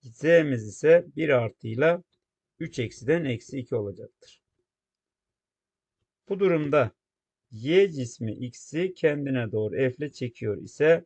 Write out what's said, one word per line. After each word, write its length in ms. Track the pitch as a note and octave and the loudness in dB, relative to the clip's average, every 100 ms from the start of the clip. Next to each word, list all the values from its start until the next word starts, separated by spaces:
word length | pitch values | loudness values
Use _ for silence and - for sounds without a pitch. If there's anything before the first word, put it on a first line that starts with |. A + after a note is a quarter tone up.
Z'miz 680 | C3 A2+ D3+ E3+ D3+ B2+ G#2+ | -20 -6 4 4 4 -4 -6
ise 380 | G2+ D3 E3+ F3 D3+ | -4 4 4 4 -8
bir 120 | D#3 | 0
artıyla 760 | C3 A2+ - A#2 A2+ D#3 F3 - _ _ _ _ _ | 0 0 -8 -8 0 2 2 -4 _ _ _ _ _
üç 200 | D#3+ - | -12 -6
eksiden 460 | A2 - A#2+ E3 | -8 -6 -2 -2
eksi 340 | D3+ A#2 - C#3 | -2 -6 -8 -12
iki 160 | B2 | -6
olacaktır. 680 | A#2+ G2+ F2 - _ - _ _ _ _ _ _ _ _ _ _ _ _ _ _ _ _ _ _ _ _ | -6 -6 -10 -18 _ -20 _ _ _ _ _ _ _ _ _ _ _ _ _ _ _ _ _ _ _ _
Bu 120 | G3 | -2
durumda 520 | F#3+ E3+ D3 D3 A2+ _ _ _ _ _ _ | 2 2 2 2 2 _ _ _ _ _ _
Y 400 | A2 B2 F3 G3 | -12 2 4 4
cismi 420 | D3+ A#2+ - A2+ | 0 -8 -8 -8
X'i 600 | G#2+ B2 - - D#3 F#3 | -8 -10 -12 -10 -4 -4
kendine 580 | F3+ D#3+ D3 C#3 C3 A2+ | 0 0 0 -2 -2 -2
doğru 240 | G#2+ G#2+ G#2 | -4 -4 -2
F 180 | C3 B2+ | -2 -2
ile 140 | D3 | -10
çekiyor 500 | - B2 - A2+ G2 | -8 -10 -6 -6 -6
ise 420 | - - D3+ E3 | -10 0 2 2